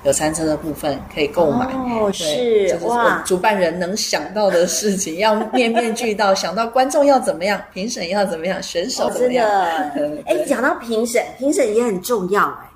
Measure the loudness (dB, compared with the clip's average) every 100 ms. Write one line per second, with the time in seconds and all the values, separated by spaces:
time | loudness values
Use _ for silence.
0 | 2 0 0 0 -2 -2 -4 -4 -4 -4
1 | -8 -2 -2 2 2 2 -2 -4 -4 0
2 | 0 0 -2 0 2 4 2 0 0 2
3 | 2 2 0 0 2 2 0 0 -4 -4
4 | -2 -4 -4 0 2 4 2 0 0 -2
5 | -4 0 2 2 0 0 2 2 0 -2
6 | -2 0 2 2 0 -2 0 2 2 4
7 | 4 4 2 -2 -2 -2 -6 -8 -8 -6
8 | -4 0 0 -2 -4 -4 -4 -4 -4 -2
9 | -2 0 0 2 2 2 0 -2 -4 -4
10 | -4 -6 -2 -2 0 0 0 -2 -2 -2
11 | 0 -2 -2 -4 0 2 2 2 0 -2
12 | -2 -2 0 2 0 -2 -18